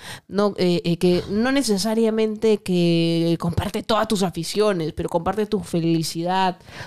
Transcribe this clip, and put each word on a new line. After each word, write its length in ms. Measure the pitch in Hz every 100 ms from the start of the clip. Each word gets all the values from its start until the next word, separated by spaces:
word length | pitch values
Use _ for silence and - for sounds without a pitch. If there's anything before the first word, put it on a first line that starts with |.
| - - -
no, 260 | 190 208 -
eh, 240 | 180 175
eh, 140 | 170 170
que 260 | 180 175 -
no 240 | 202 247
necesariamente 1040 | 277 226 196 220 220 226 220 220 214 220 208
que 800 | - 180 170 170 165 165 165 165
comparte 420 | 170 - 208 214
todas 240 | - 214 220
tus 140 | 208
aficiones, 680 | 190 170 160 196 208 180 156
pero 160 | - 165
comparte 380 | 170 175 202 208
tu 160 | 208
felicidad 960 | - 170 165 165 156 165 175 185 185 175 - -